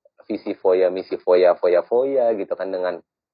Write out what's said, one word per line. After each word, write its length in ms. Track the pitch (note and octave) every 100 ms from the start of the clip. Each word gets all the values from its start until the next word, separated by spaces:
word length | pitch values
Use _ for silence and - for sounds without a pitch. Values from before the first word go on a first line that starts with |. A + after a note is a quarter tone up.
| _ _
visi 320 | - G#2 - G2
foya, 320 | F#2+ F#2 F#2
misi 320 | F#2 F2+ F#2
foya, 320 | - F2+ F2+
foya-foya 800 | F2 F2+ F2+ - A#2 C3+ C3+ A#2
gitu 240 | A2 G2 -
kan 160 | F#2
dengan 240 | F#2+ F2+ E2+ _ _ _